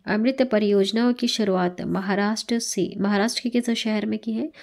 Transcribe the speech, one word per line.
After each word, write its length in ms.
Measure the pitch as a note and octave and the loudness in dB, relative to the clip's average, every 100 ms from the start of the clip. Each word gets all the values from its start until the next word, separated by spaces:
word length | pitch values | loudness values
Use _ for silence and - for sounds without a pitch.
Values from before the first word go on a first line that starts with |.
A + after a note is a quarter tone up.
| - | -2
अमृत 360 | G#3 A#3+ C4+ | 0 2 0
परियोजनाओं 720 | B3+ G#3+ G#3 G3+ G3 A3+ A#3+ | 2 2 4 4 2 2 2
की 140 | B3 B3 | 2 -2
शुरुआत 540 | - G3 F#3 F3+ F3+ | 0 0 2 0 -2
महाराष्ट्र 760 | E3+ F3 F#3+ G3 G#3 A3 - A#3 | -4 -2 0 0 0 -2 -2 -2
से, 340 | - G3 F3+ - | -2 -2 -2 -2
महाराष्ट्र 440 | F#3+ G3+ A3+ - | 0 2 0 -2
के 60 | A#3+ | -2
किस 200 | A#3+ A#3+ | 0 0
शहर 360 | A3+ A3 G#3+ G#3+ | 0 0 -2 -2
में 140 | G#3+ | -4
की 120 | A3+ | -4
है? 200 | A3 D#4 - | -4 -4 -8